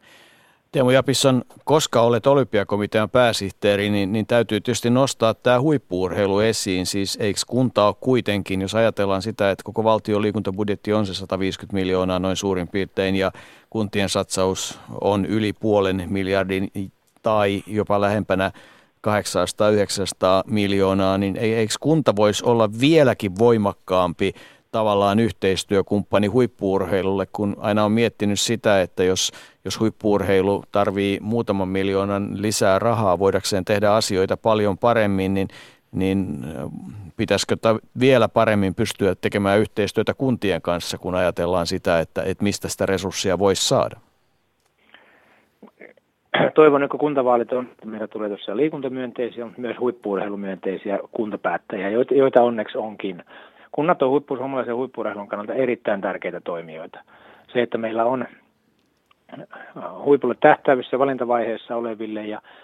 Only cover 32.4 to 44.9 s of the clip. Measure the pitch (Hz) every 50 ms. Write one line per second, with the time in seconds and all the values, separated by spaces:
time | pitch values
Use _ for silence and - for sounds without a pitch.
32.4 | 101 107 107 - 117 101 95 98 104 117 117 107 110 98 90 87 98 98 92 95
33.4 | - - 107 95 87 - 110 101 104 104 104 110 107 - 104 92 95 95 101 -
34.4 | - 117 110 107 104 101 95 87 - 120 117 113 107 104 98 95 95 95 98 95
35.4 | 95 92 - - - - - _ _ _ - 101 92 95 95 98 92 - - 71
36.4 | 60 76 80 65 67 - - - - 190 - 104 98 82 - - 110 - 101 95
37.4 | - - 104 - - 113 110 - - - - 117 123 135 135 123 110 - - 117
38.4 | 113 110 107 101 98 95 87 - 113 98 - - 104 95 90 - - 107 - 104
39.4 | 101 98 98 104 107 - - - 101 95 - - 104 - - - 139 131 123 -
40.4 | - 98 87 82 - 87 87 85 - - - 82 - 92 90 90 90 87 85 -
41.4 | 87 85 90 90 85 82 95 87 - 95 87 82 80 - - - 76 95 92 -
42.4 | 104 101 98 - - 90 - - 98 92 98 90 90 95 - - - 98 90 85
43.4 | 101 98 95 - - - 139 117 - - - - _ _ _ _ _ _ _ _
44.4 | _ _ _ _ _ _ _ _ _ _